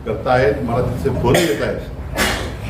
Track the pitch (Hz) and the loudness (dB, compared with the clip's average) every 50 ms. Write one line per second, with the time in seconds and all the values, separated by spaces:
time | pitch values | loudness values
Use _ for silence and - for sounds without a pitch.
0 | - 113 107 110 113 131 127 127 135 143 139 123 123 117 117 123 123 120 - - | -6 -4 -4 -2 0 2 4 4 4 4 2 0 -2 -2 0 0 0 0 -2 -2
1 | - 135 127 - 117 120 139 - 170 160 143 - 123 - - - - - - - | -2 -2 0 2 2 4 4 4 4 2 2 0 0 -2 -2 -4 -6 -8 -10 -10
2 | - - - - - - - - - - - - - | -8 -6 -2 0 0 0 0 -2 -4 -6 -6 -8 -8